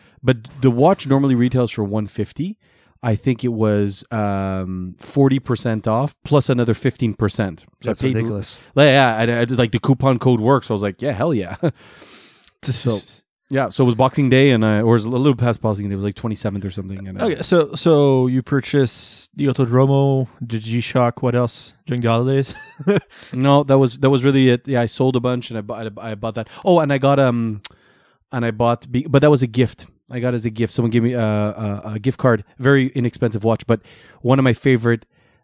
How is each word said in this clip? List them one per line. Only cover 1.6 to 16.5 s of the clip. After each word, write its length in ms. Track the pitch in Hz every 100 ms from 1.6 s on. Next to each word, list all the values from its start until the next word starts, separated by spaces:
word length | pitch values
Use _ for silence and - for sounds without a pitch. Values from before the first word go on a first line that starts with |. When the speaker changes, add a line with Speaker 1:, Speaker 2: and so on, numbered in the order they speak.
| 120
Speaker 1:
for 120 | -
one 240 | 101 107 104
fifty. 500 | - 104 - 175 214 _ _ _ _
I 120 | 123 104
think 280 | - 117
it 60 | 123
was, 500 | 113 110 104 101 95 -
um, 840 | 113 104 98 95 95 92 92 90 -
forty 420 | - - 139 135
percent 480 | - 120 123 110 110
off 280 | 110 147 -
plus 260 | - 147 131
another 240 | 123 117
fifteen 400 | 110 135 - 117
percent. 460 | 101 104 - 101 80
So 60 | _
I 260 | _ 120
Speaker 2:
That's 100 | 110
Speaker 1:
paid 60 | 131
l-, 60 | 113
Speaker 2:
ridiculous. 420 | 113 104 - - -
Speaker 1:
like, 140 | - 147
yeah, 340 | 135 127 110
and 80 | 117
I 140 | 120 120
did, 140 | 127
like, 120 | 117
the 80 | 113
coupon 380 | - 131 135 123
code 220 | 131 120
works. 280 | 110 139 -
So 60 |
I 20 | 107
was 60 |
like, 200 | 101 92
"Yeah, 100 | 135
hell 220 | 107 156
yeah." 220 | 123 90 98
<laughs> 100 | 165 - - - - - - _ _ _
So, 340 | - 117 123 107 - - _
Speaker 3:
<laughs> 240 | _ -
Speaker 1:
yeah, 180 | 135 123
so 140 | -
it 20 | 123
was 80 |
Boxing 360 | 113 131 - 135
Day, 180 | 127 139
and, 140 | 120
uh, 180 | 110 104
or 140 | 113 117
it 20 |
was 80 | 110
a 40 |
little 240 | 123 143 120
past 260 | 120 110
Boxing 260 | 113 101 101
Day. 60 |
It 40 | 98
was, 60 |
like, 120 | 101 101
twenty-seventh 500 | 117 107 107